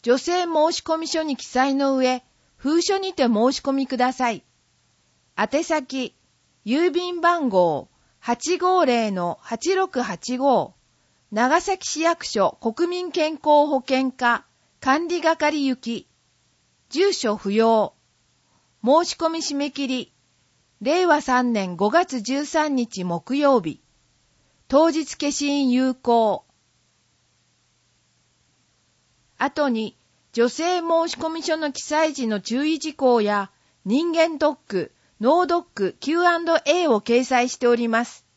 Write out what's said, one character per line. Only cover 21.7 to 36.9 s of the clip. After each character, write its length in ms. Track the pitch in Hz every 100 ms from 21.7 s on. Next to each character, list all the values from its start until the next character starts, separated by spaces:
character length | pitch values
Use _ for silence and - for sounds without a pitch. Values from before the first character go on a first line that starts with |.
五 140 | 175 208
月 320 | 330 370 254
十 240 | 208 269
三 320 | 294 320 302 262
日 260 | 233 190
木 300 | 180 170 -
曜 280 | 277 285 254
日。 180 | 160 131 _ _ _ _ _ _ _ _ _
当 220 | 269 330
日 260 | 311 294 -
消 140 | 285
印 400 | 285 285 285 269
有 240 | 247 262
効。 500 | 254 240 233 220 190 _ _ _ _ _ _ _ _ _ _ _ _ _ _ _ _ _ _ _ _ _ _ _ _ _ _ _ _ _ _
後 320 | 269 302 285
に、 260 | 226 214 _ _ _ _
女 160 | 226 240
性 300 | 262 339 359
申 280 | 339 330 330
し 80 | -
込 140 | 320
み 120 | 330
書 140 | 339 320
の 160 | 302
記 80 | -
載 320 | - 302 320
時 140 | 269 233
の 160 | 208
注 240 | - 240 302
意 120 | 320
事 140 | 311
項 300 | - 262 240
や、 280 | 208 208 190 _ _ _ 185
人 280 | 262 339
間 220 | 330 330 302
ド 160 | 302
ッ 40 | - _
ク、 240 | 190 - _ _ _
脳 280 | 220 330 359
ド 140 | 339
ッ 40 | 339
ク、 220 | - 190 -
キ 180 | 269 339
ュ 40 |
ー 40 | 349
ア 100 | 339
ン 80 |
ド 120 | 339 330
エ 320 | 285 349
ー 20 | 330